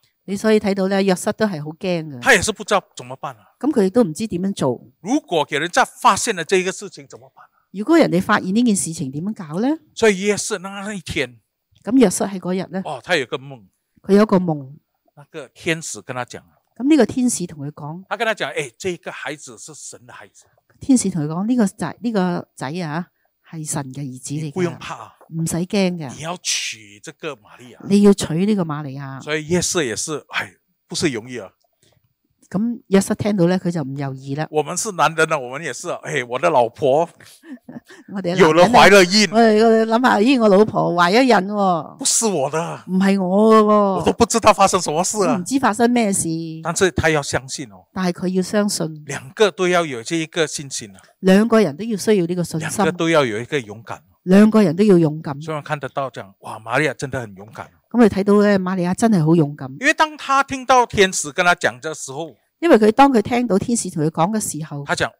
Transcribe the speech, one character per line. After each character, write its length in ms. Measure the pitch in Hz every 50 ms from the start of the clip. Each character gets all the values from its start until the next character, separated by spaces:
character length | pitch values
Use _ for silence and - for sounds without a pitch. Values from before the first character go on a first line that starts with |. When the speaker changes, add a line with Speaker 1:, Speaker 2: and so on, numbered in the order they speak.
| _ _ _ _ _
Speaker 1:
你 80 | - 202
所 160 | 196 - 220
以 80 | 214 214
睇 140 | 214 196 196
到 140 | 196 185 190
呢， 140 | 202 196
約 120 | 196 196 180
瑟 160 | 170 - 214 208
都 100 | - 220
係 160 | 202 185 147
好 60 | 151 156
驚 60 | 165 - - 185 175 165 160 156
嘅。 120 | 139 120
Speaker 2:
他 100 | 123 170
也 80 | 208 185
是 100 | - 214
不 140 | 202 - 214
知 80 | -
道 100 | 208 185 - _ _
怎 80 | - 127
麼 100 | 123 135
辦 180 | - - 143 120
啊。 60 | - _ _ _ _
Speaker 1:
噉 100 | - 294
佢 120 | 302 240 190
亦 60 | 190
都 120 | 190 247
唔 120 | 233 160 151
知 120 | - 226
點 140 | 214 - 175
樣 140 | 190 196 196
做。 260 | - 165 131 117 - - - _ _
Speaker 2:
如 180 | - 202 262 302
果 240 | - - - 156 143
給 140 | - 156 139
人 100 | 160 175
家 160 | - 262 226
發 320 | - - - - 233 196
現 180 | 185 - 247 202
了 60 | 175 160
這 180 | - 196 185
個 100 | 175 185
事 160 | 185 - 208 175
情 180 | - 156 139
怎 120 | _ - 113
麼 80 | 127 131 _
辦 100 | - -
啊？ 80 | _ _ _ _ _
Speaker 1:
如 120 | - 185 214
果 140 | 302 339 330
人 120 | 233 160
哋 120 | 160 180
發 180 | 190 - 208 208
現 140 | - 185 196
呢 80 | 233
件 120 | 247 233 196
事 160 | 175 - 165 165
情 160 | - 147 131
點 120 | 135 151
樣 120 | 175 208 220
搞 260 | - 175 147 151 185
呢？ 80 | 233 277 320 320 - _ _
Speaker 2:
所 140 | - 226 220
以 140 | 196 180
約 140 | 202 208 202 185
瑟 180 | - - 214 175
那 360 | 180 196 196 202 196 214 208
一 60 | 185
天， 400 | - - - 160 131 123 120 113 _ _ _ _ _ _ _ _
Speaker 1:
噉 100 | _ 190 247 269
約 100 | 233 185
瑟 160 | - - 220
喺 140 | 196 202 180
嗰 160 | - 175 185
日 120 | 190 170 -
呢， 80 | 160 190 185
Speaker 2:
哦， 120 | 170 143 120 -
他 120 | - 180
有 100 | 156 123
個 100 | - 156
夢。 280 | 131 135 143 135 117 98 _ _ _ _ _ _ _
Speaker 1:
佢 140 | _ - 196
有 80 | 202 214
個 140 | 214 202 185
夢。 340 | 185 170 156 147 135 131 147 - _ _ _ _ _ _ _
Speaker 2:
那 100 | 147 143
個 220 | _ - 156 131 113
天 340 | _ - - 180 160 165
使 180 | 151 - - 104
跟 160 | - - 127
他 80 | 127 123
講。 160 | - - 90 - _ _ _ _ _ _ -
Speaker 1:
噉 100 | 240 285
呢 80 | 320
個 80 | 285 220
天 240 | - - 262 247 240
使 180 | - - 175
同 160 | 170 160 143 139
佢 40 | 147
講。 300 | - - 151 147 165 185 190 _
Speaker 2:
他 80 | 196
跟 100 | 214 233
他 80 | 220 208
講， 120 | - 160
哎， 240 | 139 160 165 147 123 - _
這 180 | - 190 175
個 140 | - _ 143
孩 260 | - - - 135 151
子 220 | 147 - 131 113 -
是 160 | - - 147
神 320 | - - - - - 123
的 60 | 123 110
孩 120 | - 107 -
子。 160 | _ _ _ _ _ _ _ _ _ _
Speaker 1:
天 160 | - - 262
使 140 | 240 - 190
同 120 | 185 165 147
佢 20 |
講， 200 | 151 160 175 202
呢 100 | 220 254
個 100 | 247 208
仔， 300 | 190 - - 180 139 - -
呢 120 | 185 240
個 360 | 220 196 180 180 175 175 - _ _
仔 120 | - 143 131 160 185
啊， 240 | 175 151 147 170 180 - _ _ _ _ _ _ _ _
係 200 | 170 160 156 156
神 120 | - 156 143 131
嘅 80 | 127 139
兒 180 | 143 127 127 131
子 140 | - - 139
嚟 40 | 156
嘅。 20 | 160
Speaker 2:
你 60 | 147
不 100 | - 185
用 120 | 180 170 - -
怕 160 | - - 156
啊。 160 | 120 107 101 _ _ - _ 156
Speaker 1:
唔 100 | 160 165
使 100 | 160 -
驚 100 | 165 185 - 220 202 190 180 180
嘅。 180 | 165 151 123 -
Speaker 2:
你 60 | 127
要 140 | 147 165 180 -
娶 580 | - - - - - - 120 110 107 101 101 104
這 100 | - 156
個 200 | 151 _ - 156
瑪 260 | 135 104 _ _ - -
利 160 | 123 120 107
亞。 40 | - - 160
Speaker 1:
你 140 | 202 202
要 100 | 202 202
娶 220 | 196 - - - 156 165 196
呢 80 | 214 214
個 60 | 196 170
瑪 180 | 160 143 147
利 120 | 151 135 131 143
亞。 220 | 139 135 135 131
Speaker 2:
所 120 | - 151 156
以 120 | 156 156 147
約 140 | 180 175
瑟 200 | - - - 180
也 140 | 147 117 104
是， 280 | - - 160 151 135 - _
哎， 240 | - - 110 101 - _ _ _ _ _ _
不 80 | _ 180
是 140 | - - 156
容 200 | 117 107 113 127
易 100 | 127 113
啊。 100 | 95 90 _ _ _ _ _ _ _ _ _ _ _ _ _ _ _ _ _ _ _ _
Speaker 1:
噉 300 | - 185 226 240 233 - _ _
約 120 | 185 196
瑟 140 | 190 - 214
聽 220 | - - 208 208
到 100 | 190 170
呢， 120 | 175 185 185
佢 120 | - 175
就 100 | 170 165
唔 160 | 135 131 135
猶 180 | 143 139 135 135
豫 200 | 135 135 139 135
啦。 100 | 151 156 -
Speaker 2:
我 120 | 151 151
們 140 | 143 143 180
是 160 | 175 - 220
男 200 | 185 165 147 156 160
人 180 | 160 160 160
啊， 40 | 160 143
我 100 | 123 123
們 160 | 131 147 170
也 80 | 139
是 160 | 120 - - 170
啊。 100 | 135 -
哎， 200 | - 127 139 139 123 120
我 100 | 123 127
的 100 | 156 170
老 180 | 151 127 120 117
婆 400 | - - 156 131 135 156 170 165 _ _ - - - _ _ 330 262 -
Speaker 1:
<laughs> 540 | _ - - - - _ - - - - 190
我 80 | 202
哋 120 | 185 170 180
男 20 |
人 0 |
呢， 20 | 185
Speaker 2:
有 140 | 185 156
了 120 | 156 170 175 214
懷 220 | - 156 160 185
了 120 | 202 202
孕。 260 | 180 175 196 214 208 165
Speaker 1:
我 80 | 202 226
哋， 240 | 233 220 214 214 226
我 60 | 233
哋 120 | 226 220 226
諗 180 | 226 220 233
吓， 160 | 262 233 202 208
咦， 200 | 214 262 285 240
我 80 | 220 214
老 160 | 185 196 220
婆 280 | - - 160 160 165
懷 180 | 170 175 175 175
咗 100 | 202 247
孕 260 | 269 247 220 190 185 202
喎。 440 | 214 208 196 185 175 156 - - 76
Speaker 2:
不 80 | - 277
是 220 | - - - 233
我 240 | 214 185 147 131 143
的。 300 | 143 160 170 160 147 131 -
Speaker 1:
唔 100 | 170 185 190
係 220 | 196 196 196 196
我 340 | 185 175 190 202 220 220 220
嘅 20 | 220
喎。 60 | 214 208 214 208 202 196 190 175
Speaker 2:
我 40 | 156
都 80 | -
不 140 | - - 233
知 120 | - - 226
道 140 | - 220
發 160 | 196 - 196 180
生 120 | - 185
什 120 | - -
麼 100 | 147 165
事 140 | 180 - 220 214 185
啊。 60 | 160
Speaker 1:
我 60 | 147 180
唔 60 | 175
知 140 | - 262 277
發 140 | 269 220
生 180 | 208 254 233 240
咩 220 | 247 240 226 196
事。 160 | 196 - - 165 165 165 165 160 160 160
Speaker 2:
但 140 | 160 160 170
是 140 | - 196 175
他 160 | - - - 165
要 100 | 156 147
相 260 | 139 - - 139 127 131
信 180 | - - 139 110
哦。 120 | 98 92 _ _
Speaker 1:
但 120 | _ 190 185
係 60 | 180
佢 160 | 175 - 185 180
要 140 | 185 185
相 260 | 180 - 214 208 208 208
信。 340 | - - 170 160 156 151 151
Speaker 2:
兩 240 | 135 139 139 123 131 -
個 160 | - 214 185
都 160 | - - 185
要 180 | 175 180 175 170
有 180 | 151 127 113
這 120 | 113 - 170
一 120 | 165 160
個 200 | 151 - 175 156
信 240 | 143 - - 143 135
心 240 | - - 120 101 95
啊。 60 | - _ _ _ _
Speaker 1:
兩 280 | 185 185 190 202 220 226
個 120 | 226 220
人 140 | 202 151 139
都 60 | 147
要 140 | 220 233 214
需 200 | 180 - 226 214 190
要 80 | 170
呢 80 | 165 185
個 100 | 175 170
信 160 | - - 160
心。 80 | 160 156 -
Speaker 2:
兩 80 | - 190
個 60 | -
都 160 | 180 175 165 165
要 140 | 165 151 139
有 160 | 117 101 110
一 40 | 120
個 120 | - 156 143
勇 240 | 113 101 101 113
敢。 180 | 117 - - - _ _ _ _ _
Speaker 1:
兩 240 | 180 190 202 214 214
個 120 | 214 220
人 140 | 202 160 156
都 80 | 185 214
要 120 | 214 185
勇 240 | 170 165 147 151 156
敢。 200 | - 160 139 143
Speaker 2:
所 100 | 156 160
以 40 | 156
我 60 | 147
看 180 | 139 - 151 143
得 80 | 139 127
到 200 | - 143 139 127
這 100 | - 123
樣， 100 | 101 95 98 _
哇， 180 | - - 113 110
瑪 180 | 110 113 120 143
利 80 | 156
亞 80 | 139 117
真 160 | - 147 131
的 100 | 131 131
很 140 | 117 107 95
勇 120 | 90 101 113
敢。 160 | - - 87 - _ _ _ _
Speaker 1:
噉 100 | - 240
你 60 | 233 196
睇 140 | - 190 190
到 100 | 202 202 208
呢， 160 | 202 208 202 190
瑪 160 | 185 180 190
利 60 | 185
亞 120 | 175 180 185
真 160 | - 233 226
係 140 | 214 170 151
好 100 | 156 170
勇 200 | 170 151 143 147
敢。 120 | - 139 127 135 160
Speaker 2:
因 60 | 254
為 60 | 302 320
當 220 | - 320 311 302
他 260 | - - - 269 277 269
聽 200 | - 277 262 254
到 220 | - 269 247 233
天 260 | - - 214 190 190
使 200 | - - - 147
跟 120 | - 185 180
他 100 | 175 175
講 260 | - - 117 117 123
的 140 | 127 156 156
時 160 | - - -
候， 240 | 131 147 170 151 107 _ _ _ _ _
Speaker 1:
因 100 | 320 339
為 60 | 285 214
佢， 120 | 220 214
當 220 | 220 - 277 277
佢 80 | 262 214
聽 260 | - - 247 240 247
到 120 | 220 185 202
天 180 | - - 233
使 140 | 226 - 180
同 120 | - 170
佢 60 | 147 160
講 220 | - 165 160 202 220
嘅 40 | 214
時 240 | 208 - - 151 160
候， 180 | - 147 143 139
Speaker 2:
他 100 | 151 175
講， 140 | - 151 117 -